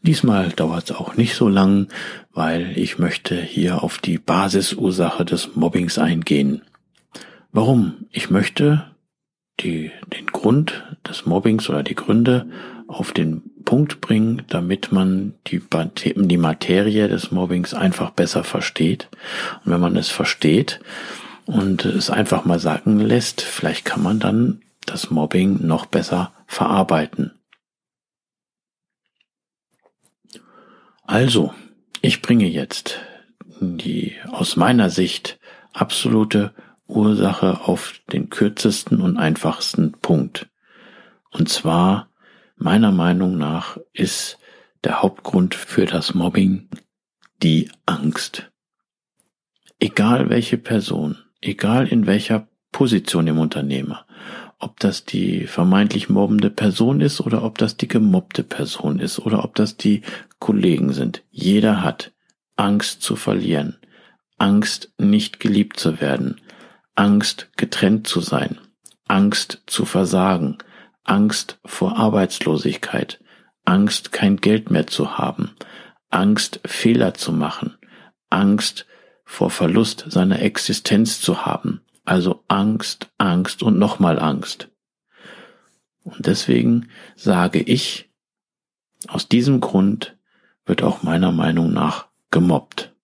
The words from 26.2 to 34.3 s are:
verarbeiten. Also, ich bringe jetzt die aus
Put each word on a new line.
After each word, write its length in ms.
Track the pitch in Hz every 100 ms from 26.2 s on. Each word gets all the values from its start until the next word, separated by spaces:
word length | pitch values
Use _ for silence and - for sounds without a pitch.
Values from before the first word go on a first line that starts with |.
| 90 _ _
verarbeiten. 960 | - - - - - - - - _ _ _ _ _ _ _ _ _ _ _ _ _ _ _ _ _ _ _ _ _ _ _ _ _ _ _ _ _ _ - _ _ _ _ _ _
Also, 500 | - 107 131 113 80 - - _ _ -
ich 200 | - -
bringe 260 | - 120 95
jetzt 520 | 80 67 - - - - - _ _ - -
die 560 | 92 85 - - - -
aus 300 | -